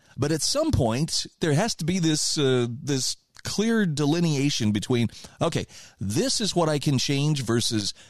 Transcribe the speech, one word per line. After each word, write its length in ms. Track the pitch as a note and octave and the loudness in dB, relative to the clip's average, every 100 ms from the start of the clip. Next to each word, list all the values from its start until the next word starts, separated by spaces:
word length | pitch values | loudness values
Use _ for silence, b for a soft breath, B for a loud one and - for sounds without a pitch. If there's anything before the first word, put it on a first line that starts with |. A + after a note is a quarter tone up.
| b b | b b
But 140 | C#3+ | -2
at 120 | D#3 | 0
some 280 | - C#4 D#4+ | 0 0 0
point, 560 | - A#2 A#2 D#3+ - - - | 2 2 2 0 -2 -6 -4
there 140 | E3+ | 0
has 200 | C#3+ A3+ - | 2 0 -2
to 80 | |
be 140 | D#3 F#3 | -2 0
this, 400 | D#3+ D3+ - D#3+ | 2 0 0 0
uh, 300 | C3+ B2+ A#2+ | 2 2 0
this 460 | A#2 B2+ C3+ - - _ - | -4 -2 -2 -2 -6 _ -12
clear 440 | - - A3 A3+ F#3+ | -6 -2 2 2 2
delineation 840 | C#3+ D3 E3 E3+ C#3+ C#3 - G#2+ | 2 2 2 2 2 0 2 0
between, 360 | G#2 - B2 A2+ B B B | 0 0 0 0 B B B
okay, 260 | E3 C#3+ - B B B | -2 -2 -6 B B B
this 420 | F#2+ G#2+ B3+ - | -4 -2 0 0
is 140 | G3+ | -2
what 140 | F3 D#3 | 0 0
I 100 | D3+ | 0
can 200 | D#3 C3 | 0 0
change 440 | - C#3 D3 D3 | 0 0 0 -2
versus 500 | A2+ A#2 - A2+ G2 B B | 0 0 0 -2 -4 B B